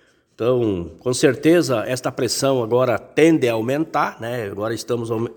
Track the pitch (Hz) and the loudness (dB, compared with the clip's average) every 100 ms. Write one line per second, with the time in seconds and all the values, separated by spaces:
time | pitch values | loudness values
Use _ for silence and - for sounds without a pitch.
0 | _ _ _ - 113 127 113 92 82 - | _ _ _ -6 -2 0 0 -2 -6 -8
1 | 123 127 151 117 156 175 135 117 104 127 | -6 2 2 2 2 4 2 -2 -2 -4
2 | 139 127 120 - 139 131 110 123 127 104 | -6 -4 -4 0 0 0 2 2 2 0
3 | - - 165 156 123 113 113 143 160 147 | -2 4 6 6 2 0 -2 -2 -2 -2
4 | 185 - 117 123 101 98 110 113 - 120 | -4 -4 -8 -6 -6 -6 -6 -6 -4 -4
5 | 113 113 117 | -4 -4 -6